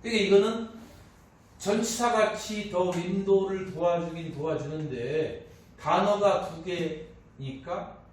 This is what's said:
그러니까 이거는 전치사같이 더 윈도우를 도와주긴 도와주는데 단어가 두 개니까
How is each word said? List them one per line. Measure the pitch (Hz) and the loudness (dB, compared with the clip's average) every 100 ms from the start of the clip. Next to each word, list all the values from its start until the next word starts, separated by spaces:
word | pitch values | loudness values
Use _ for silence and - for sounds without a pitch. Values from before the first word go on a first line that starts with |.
그러니까 | 226 220 | 0 0
이거는 | 190 196 220 233 233 - - - - - - - - - | 6 6 6 0 -6 -12 -18 -20 -20 -20 -20 -20 -20 -10
전치사같이 | 185 226 233 - 240 233 214 - - 208 196 | 0 0 0 0 2 4 2 0 -6 -6 -2
더 | 180 180 | 0 2
윈도우를 | 170 180 196 196 196 190 190 - | 0 -2 -2 4 4 4 -4 -6
도와주긴 | 151 170 170 165 165 160 | 0 2 2 -2 -8 -10
도와주는데 | 135 156 156 147 156 151 123 120 151 151 - - - - - | -6 -4 -4 -4 -6 -6 -6 -4 -2 -2 -4 -14 -20 -20 -10
단어가 | 151 180 202 202 202 - - | 0 2 4 4 4 2 -2
두 | 165 | -10
개니까 | 180 175 160 - - - - - 135 135 170 175 - - - | -6 -4 -4 -6 -12 -20 -20 -14 -12 -10 -8 -8 -8 -14 -20